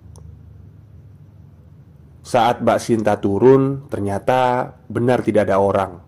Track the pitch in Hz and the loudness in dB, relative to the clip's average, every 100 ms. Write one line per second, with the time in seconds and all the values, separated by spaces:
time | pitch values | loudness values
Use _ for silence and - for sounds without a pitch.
0 | - - - - - - - - - - | -20 -20 -20 -20 -20 -20 -20 -20 -20 -20
1 | - - - - - - - - - - | -20 -20 -20 -20 -20 -20 -20 -20 -20 -20
2 | - - - 123 117 120 117 101 - 113 | -20 -20 -4 0 0 0 0 0 0 -2
3 | 107 104 101 98 123 135 135 139 - 98 | 0 -2 -2 4 6 6 2 -6 -10 -8
4 | 101 98 - 127 123 123 139 - - 110 | -6 -4 -2 0 0 -2 -4 -12 -10 -4
5 | 120 120 110 107 98 98 98 98 95 85 | 0 0 0 0 0 0 0 0 -4 -8